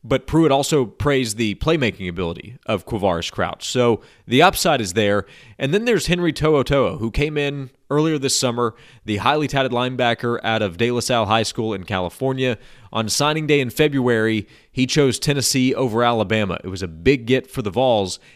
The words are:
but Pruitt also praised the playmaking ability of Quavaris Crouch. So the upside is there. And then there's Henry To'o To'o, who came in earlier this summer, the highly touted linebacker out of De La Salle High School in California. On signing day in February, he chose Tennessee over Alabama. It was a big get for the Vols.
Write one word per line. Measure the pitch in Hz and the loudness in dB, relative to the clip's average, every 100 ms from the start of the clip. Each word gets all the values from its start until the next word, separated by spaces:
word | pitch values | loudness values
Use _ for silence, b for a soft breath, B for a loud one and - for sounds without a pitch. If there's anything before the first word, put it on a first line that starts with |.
but | 113 131 - | -2 -2 0
Pruitt | 156 160 | 2 4
also | 135 - 151 107 | 4 2 0 0
praised | - 147 135 117 104 | -2 0 0 0 -2
the | 110 98 | -2 -2
playmaking | 156 165 117 - 90 | 0 0 0 -2 -8
ability | 87 87 82 - 131 - | -4 -4 -6 -12 -18 -4
of | 104 - | -4 -4
Quavaris | 113 95 85 - | -2 0 0 -4
Crouch. | - 87 - - | -4 -4 -4 -6
So | 127 120 107 b b b | 0 2 2 b b b
the | 123 | 4
upside | 180 - 185 143 | 4 4 0 0
is | 98 | 0
there. | 98 101 101 - B B B | 0 2 0 -4 B B B
And | 135 | -2
then | 196 | 0
there's | 240 196 - | 2 0 2
Henry | 175 170 | 2 2
To'o | - 156 147 | 0 2 2
To'o, | 123 143 104 90 | 2 2 2 -2
who | 113 | -4
came | - 151 151 | -2 -2 0
in | 143 143 131 _ _ | -4 -4 -12 _ _
earlier | 147 160 151 | 0 0 0
this | 135 - | -2 0
summer, | 127 117 117 - b b | -2 0 -2 -4 b b
the | 104 101 | -6 -2
highly | 123 151 139 | 0 0 0
touted | 135 131 | 0 0
linebacker | 120 123 127 123 117 120 117 | 0 -2 0 0 0 -2 -4
out | 110 110 | -2 -2
of | 101 85 | -2 -2
De | 117 | -2
La | 120 | 0
Salle | - 120 101 | 0 0 2
High | 110 | 2
School | 107 - 110 | 0 -4 -4
in | 98 | -6
California. | 87 95 90 - 135 131 127 113 b b b | -4 -4 -4 -4 -6 -2 -2 -4 b b b
On | 113 110 | -6 -4
signing | - 147 156 151 | 0 0 -2 2
day | 143 | 2
in | 123 | 2
February, | - 151 139 123 113 110 110 - b b | 0 0 2 2 2 2 0 -4 b b
he | - 127 | -2 0
chose | 151 135 113 | 4 2 2
Tennessee | 147 143 117 135 127 - | -2 0 0 2 2 2
over | 127 113 | -2 2
Alabama. | 120 117 95 110 101 85 | 2 2 0 0 0 -4
It | 92 | -8
was | 92 | -8
a | 90 | -8
big | 80 87 139 117 | -2 0 0 2
get | 131 - | -2 -2
for | - | -8
the | 104 | -4
Vols. | 101 131 110 92 - b | 0 2 2 0 -6 b